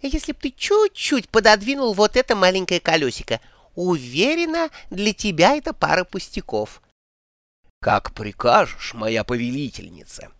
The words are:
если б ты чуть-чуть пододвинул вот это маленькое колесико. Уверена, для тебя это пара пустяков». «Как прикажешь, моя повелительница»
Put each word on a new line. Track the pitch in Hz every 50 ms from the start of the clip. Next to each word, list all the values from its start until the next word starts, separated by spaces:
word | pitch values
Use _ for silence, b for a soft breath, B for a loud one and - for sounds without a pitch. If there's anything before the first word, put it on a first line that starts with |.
если | - 277 269 302 - - 294
б | -
ты | - 285 -
чуть-чуть | _ - - 403 427 427 392 _ - - - - 208 - -
пододвинул | - 226 202 220 214 214 196 220 277 277 269 240 208
вот | 180 214 208 -
это | 247 262 - 233
маленькое | 202 185 180 185 190 185 - 180 175
колесико. | - - 160 165 147 127 - - - - 120 113 b b b b b b b
Уверена, | - 175 180 175 156 127 120 120 147 190 262 311 330 339 330 311 339 330 311 B B B B
для | - 180 202 214 202
тебя | - - 214 185 156 165 202 277
это | 302 - - 208
пара | - - 147 151 175 180
пустяков». | - - 190 - - - - - - - 107 107 - - - _ _ _ _ _ _ _ _ _ _ _ _ _ _ _ _ _ _ _ _
«Как | - 104 104 101 - - -
прикажешь, | - 107 104 101 - - 120 120 208 185 - - - - - -
моя | 120 110 110 113 110 104
повелительница» | - 123 120 120 120 123 139 147 123 - - 87 87 85 82 - - - - - - - _